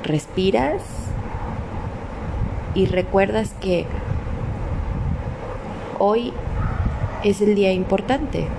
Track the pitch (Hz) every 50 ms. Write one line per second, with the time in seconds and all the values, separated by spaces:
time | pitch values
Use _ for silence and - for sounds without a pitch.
0 | - 147 151 151 - - - 185 185 185 185 110 131 196 320 403 - - - -
1 | - - - - - - - - - - - - - - - - - - - -
2 | - - - - - - - - - - - - - - - 196 190 185 185 185
3 | 180 - - 196 196 196 208 220 220 202 - - - 190 180 170 165 - - -
4 | - - - - - - - - - - - - - - - - - - - -
5 | - - - - - - - - - - - - - - - - - - - -
6 | - 202 208 233 240 254 - - - - - - - - - - - - - -
7 | - - - - - 208 202 202 208 202 208 202 202 190 190 185 185 - 196 196
8 | 202 - 254 277 311 269 - - 160 139 -